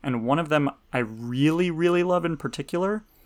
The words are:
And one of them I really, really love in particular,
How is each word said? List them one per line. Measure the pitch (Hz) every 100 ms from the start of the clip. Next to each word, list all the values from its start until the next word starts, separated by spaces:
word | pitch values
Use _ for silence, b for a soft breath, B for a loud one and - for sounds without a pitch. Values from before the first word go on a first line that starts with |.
And | 143 123
one | 113 147
of | 156
them | 151 143 - _
I | 127
really, | 113 110 117 123 147 165 180
really | 160 175 175
love | 180 180
in | 170 160
particular, | - - 147 175 190 214 - b